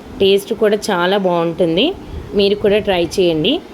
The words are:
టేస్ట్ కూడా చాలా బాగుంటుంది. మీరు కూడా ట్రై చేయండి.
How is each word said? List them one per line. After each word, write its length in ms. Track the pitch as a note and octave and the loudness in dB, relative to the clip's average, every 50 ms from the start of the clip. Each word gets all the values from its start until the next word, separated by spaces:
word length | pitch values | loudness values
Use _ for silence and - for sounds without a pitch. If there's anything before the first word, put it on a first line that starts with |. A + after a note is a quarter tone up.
| - - - - | -18 -16 -2 0
టేస్ట్ 340 | G3 F#3+ G3 G3+ G3 - A3+ | 2 4 4 2 0 -2 -2
కూడా 240 | G3+ A3+ G#3 G#3 G3+ G3+ - | 0 2 2 2 0 0 -2
చాలా 260 | G3+ F3 F3 F3+ G3 G#3 | 0 0 2 2 2 2
బాగుంటుంది. 760 | F#3+ F#3 F3 F3 E3+ E3+ E3 D#3+ F#3+ E3 D#3+ F3+ B3 E4 G4 - - - - - - - - | 2 0 0 0 0 -2 0 0 0 0 2 2 0 0 -2 -6 -12 -12 -12 -12 -12 -6 -2
మీరు 200 | G3+ G3 G3+ G#3 | 0 0 2 0
కూడా 240 | G3+ - G#3 G3 G#3+ | 0 0 2 2 2
ట్రై 260 | G3 G3+ F#3+ F3 E3+ | 0 0 0 0 -2
చేయండి. 540 | D#3 - G#3 F#3 F3 D#3+ D#3 D#3 G3+ C#4+ F4+ - - | -2 0 0 2 2 2 0 0 0 -2 -2 -6 -10